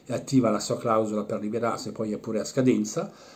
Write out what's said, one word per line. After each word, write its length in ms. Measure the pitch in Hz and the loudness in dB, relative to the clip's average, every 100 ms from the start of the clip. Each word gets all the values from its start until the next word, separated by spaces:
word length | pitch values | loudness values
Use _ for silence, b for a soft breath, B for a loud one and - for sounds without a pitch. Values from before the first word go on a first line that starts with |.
| - | -8
e 80 | |
attiva 360 | 117 - 135 113 | -6 2 4 4
la 100 | 101 | 2
sua 180 | - 120 | 0 -2
clausola 460 | 117 110 104 107 | 2 2 2 -2
per 180 | 101 104 | -4 -4
liberarsi, 500 | 104 113 117 - 107 | -4 -2 -2 -2 -8
poi 220 | 104 110 | -6 -4
è 40 | 104 | -4
pure 200 | - 107 | -4 -4
a 60 | - | -2
scadenza, 680 | - 127 107 107 160 202 B B | 2 4 4 2 -4 -6 B B